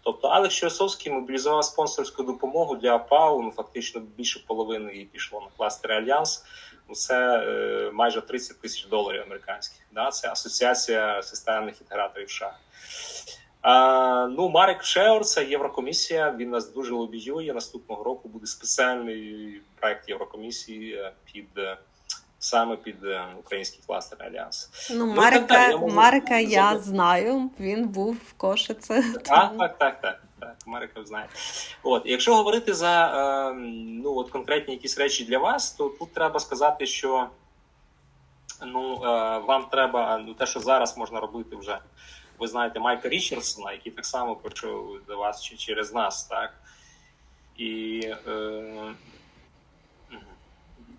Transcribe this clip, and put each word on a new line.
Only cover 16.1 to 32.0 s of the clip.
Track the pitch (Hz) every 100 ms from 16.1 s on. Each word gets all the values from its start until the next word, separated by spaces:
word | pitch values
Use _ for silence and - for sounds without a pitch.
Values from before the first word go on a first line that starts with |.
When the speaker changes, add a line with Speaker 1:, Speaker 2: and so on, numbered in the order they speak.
| 165 151 120
Speaker 1:
він | 120
нас | 120 110
дуже | 131 127
лобіює. | 120 113 113 110 156 156
Наступного | 120 - 120 - 104
року | 110 131 113
буде | 110 107
спеціальний | - 120 - 127 127 117 110 107 107 107 101 _ _
проект | 110 104 -
Єврокомісії, | 98 95 107 113 120 - 107 110
е, | 104 98 - -
під, | 104 101 101
е, | 95 95 _ _ _ - _ _
саме | - 117 117 110
під, | 110 95
е, | 98 95 90 90
український | - 98 95 - -
кластер | 92 - -
Альянс. | - - - - - - -
Speaker 2:
Ну, | 233 233
Speaker 1:
Ну, |
Speaker 2:
Марека, | 208 233 254 240
Speaker 1:
так, |
так, | 247 247
я | 233
можу | - 208
Speaker 2:
Марека | 233 269 - 233
я | 220 202 202
Speaker 1:
зробити. | 214 196
Speaker 2:
знаю, | 190 175 180 214 262 254 -
він | 190 208 233
був | 190 208 233 -
в |
Кошице, | - 190 202 - 220 - 233 233 240 -
Speaker 1:
А, | 139 208
Speaker 2:
тому | 220
Speaker 1:
так, | 202 -
так, | 139 -
так, | - - - _
так, | - - -
Марека | - 110 113
знає. | 104 107 107 - - - - -
От, | 131 123